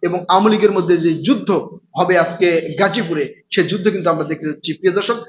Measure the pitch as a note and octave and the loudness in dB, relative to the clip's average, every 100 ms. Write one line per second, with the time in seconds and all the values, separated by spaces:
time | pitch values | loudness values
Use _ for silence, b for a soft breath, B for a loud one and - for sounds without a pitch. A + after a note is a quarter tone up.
0 | F3 F3+ E3+ F3+ G#3+ G#3+ G3+ F#3+ E3+ E3+ | -4 -4 0 2 4 4 4 2 2 2
1 | E3 D3+ C3 A#3+ F#3 E3+ - - _ - | 2 0 0 0 0 -2 -2 -12 _ -4
2 | F3+ F3+ D#3+ - F3+ E3 D#3+ D#3+ G3 B3 | 2 2 2 2 2 2 -2 0 0 0
3 | E3+ D#3 C3+ - - - D#3 G3 G3 F#3+ | -2 -4 -4 -8 -6 -2 0 0 -2 -2
4 | E3+ D#3+ D3 D#3 D#3 C#3+ - D3+ F#3 F#3 | -2 -2 -4 -6 -8 -8 -8 -2 -2 0
5 | - - | -2 -4